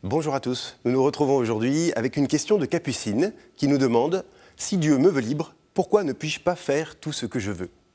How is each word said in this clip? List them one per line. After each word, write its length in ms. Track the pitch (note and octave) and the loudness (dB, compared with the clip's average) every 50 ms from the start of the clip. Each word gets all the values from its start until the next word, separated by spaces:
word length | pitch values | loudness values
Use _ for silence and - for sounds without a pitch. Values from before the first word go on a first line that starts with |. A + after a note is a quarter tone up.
| - G2 | -6 -2
Bonjour 240 | A2+ D#3+ D#3 D3+ C3+ | -2 -2 0 0 -2
à 60 | C#3 | -2
tous. 360 | C3+ B2 B2+ B2 - - - _ _ | -2 -2 -4 -4 -6 -12 -14 _ _
Nous 60 | A#2+ | 0
nous 140 | B2 C3 C3 | 2 4 2
retrouvons 320 | C#3+ C#3+ - D3+ C3+ C#3 | 2 2 2 2 2 2
aujourd'hui 560 | C#3 B2 A2 A#2 G#2+ A2 B2+ C#3 D#3 E3+ E3+ - | 2 2 0 0 0 0 0 0 0 0 0 -2
avec 220 | - A2+ C3 - | -2 -2 -2 0
une 100 | - C#3+ | 0 0
question 320 | C3 - D3+ - - G#3+ G#3 | 0 0 -2 0 2 0 0
de 80 | D#3+ | 0
Capucine 640 | - - E3+ - D3 A#2+ - - A2 G2+ A2 D#3+ G#3 - - - - _ | 0 -2 -2 -2 -4 -6 -4 -4 -4 -2 0 -2 -2 -4 -10 -20 -20 _
qui 140 | _ - C#3 | _ 0 2
nous 100 | C#3+ C#3 | 2 4
demande : « 460 | C3 B2+ A#2 A#2 B2 D3+ F3 F#3+ - - _ - - - _ | 4 4 4 2 2 2 -2 -4 -6 -8 _ -20 -20 -20 _
Si 200 | - - - - | -8 -6 -2 0
Dieu 220 | F#3 D#3+ D3+ D3+ C3 | 0 4 4 4 6
me 100 | C#3 F#3 | 6 4
veut 120 | F#3 C#3 | 4 4
libre, 340 | A#2 A2 C#3+ D3 C3+ - - _ _ _ _ | 0 0 -2 -4 -4 -8 -10 _ _ _ _
pourquoi 300 | - F#3 - - G#3 G3+ | -4 -2 2 2 2 2
ne 100 | D3+ B2+ | 2 -4
puis-je 280 | - - D#3 D3 - | -4 -6 -8 -8 -2
pas 160 | - F3+ F3+ | -2 -2 -2
faire 420 | E3 - - C#3 D3 D#3+ - - _ | -2 -2 0 0 0 0 -4 -12 _
tout 140 | - D#3 D3 | -8 -6 -6
ce 140 | - - | -4 -6
que 120 | G#2+ - C3 | -4 -4 -4
je 140 | G2 G2+ G2+ | -4 -4 -6
veux ? » 180 | E2+ F#2 F2 _ _ _ _ _ | -6 -10 -12 _ _ _ _ _